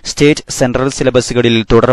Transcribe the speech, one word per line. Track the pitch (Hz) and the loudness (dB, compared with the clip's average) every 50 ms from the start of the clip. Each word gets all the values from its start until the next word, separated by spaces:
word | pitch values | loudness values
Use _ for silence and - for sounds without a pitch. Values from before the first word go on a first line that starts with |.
| - | -14
സ്റ്റേറ്റ് | - - - 147 147 151 - - - | -10 -2 0 2 2 2 0 -6 -10
സെൻട്രൽ | - - 135 123 123 127 131 139 | -4 -4 -2 -2 -2 -2 -2 -4
സിലബസുകളിൽ | - - 143 131 120 123 - - 120 120 120 120 117 113 107 - | -4 -2 -2 0 0 0 -2 0 0 0 0 2 0 0 0 2
തുടർ | 120 113 120 123 | 2 2 4 2